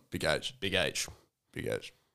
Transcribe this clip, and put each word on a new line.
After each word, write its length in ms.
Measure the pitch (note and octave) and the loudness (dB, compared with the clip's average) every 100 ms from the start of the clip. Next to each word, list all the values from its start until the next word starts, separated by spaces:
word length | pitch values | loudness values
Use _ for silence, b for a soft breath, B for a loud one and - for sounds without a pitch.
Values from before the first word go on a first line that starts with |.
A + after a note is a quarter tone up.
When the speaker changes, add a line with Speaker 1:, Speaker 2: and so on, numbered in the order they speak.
| - | -8
Speaker 1:
Big 120 | - | 0
H. 300 | D#2+ D2 - - | 2 2 0 -4
Speaker 2:
Big 140 | G2 | 0
H. 340 | F#2 C#2+ - - - _ _ _ | 2 2 0 -4 -8 _ _ _
Speaker 1:
Big 140 | - - | -6 -2
H. 260 | - - - _ | -2 -4 -18 _